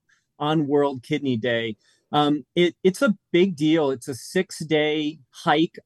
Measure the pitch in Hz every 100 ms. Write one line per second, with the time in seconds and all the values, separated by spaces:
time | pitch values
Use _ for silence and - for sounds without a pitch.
0 | _ _ _ _ 147 160 139 147 143 131
1 | - 151 135 120 123 117 113 107 _ _
2 | _ 147 147 147 - 170 175 - 190 185
3 | 277 190 _ 175 196 147 156 160 143 135
4 | - 123 - 185 180 - 156 156 151 151
5 | 151 160 _ - 165 151 170 -